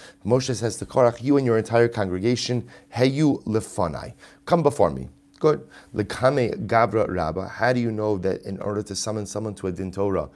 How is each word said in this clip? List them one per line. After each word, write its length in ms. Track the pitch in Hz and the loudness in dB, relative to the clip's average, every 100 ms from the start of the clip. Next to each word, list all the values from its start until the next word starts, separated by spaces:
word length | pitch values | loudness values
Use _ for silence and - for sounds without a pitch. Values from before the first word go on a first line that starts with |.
| - - 101 | -20 -8 0
Moshe 280 | 127 131 | 0 0
says 220 | 107 113 101 | -4 -4 -6
to 100 | 98 | -2
Korach, 380 | 139 120 117 | 4 4 2
"You 140 | 127 143 | 2 2
and 80 | 127 | 4
your 120 | 110 | 2
entire 300 | 107 117 117 | 2 4 4
congregation, 800 | 113 95 92 110 123 - 123 - - _ | 2 -2 0 0 0 -2 -4 -6 -16 _
heyu 480 | 117 135 139 151 127 - | 0 2 4 2 2 -2
lefanai, 680 | 107 - - 85 67 123 - - - - | -2 -2 -4 -4 -4 -12 -16 -20 -14 0
come 160 | 175 | 2
before 280 | 143 - 87 | 4 4 2
me." 180 | 65 67 - _ - | 0 -10 -16 _ -2
Good. 260 | 156 147 - - - - | 0 0 -4 -20 -10 -6
Lekame 720 | 101 - 127 143 117 - 107 | -6 0 2 2 0 -2 0
Gabra 400 | 113 113 107 - | 2 2 2 0
Rabba. 400 | 90 80 85 98 | -2 -2 -4 -6
How 240 | - 117 | -2 0
do 80 | 127 | 2
you 120 | 117 | 0
know 260 | 107 107 98 | -2 -2 0
that 240 | 95 92 | -2 -4
in 180 | - 98 | -6 -8
order 240 | 101 104 | -4 -4
to 120 | 101 98 | -6 -6
summon 280 | 110 107 101 | -6 -6 -6
someone 300 | 104 110 101 | -6 -8 -6
to 120 | 95 | -6
a 40 | |
din 180 | 87 95 | -4 -6
Torah, 400 | 95 101 92 69 | -2 0 0 -4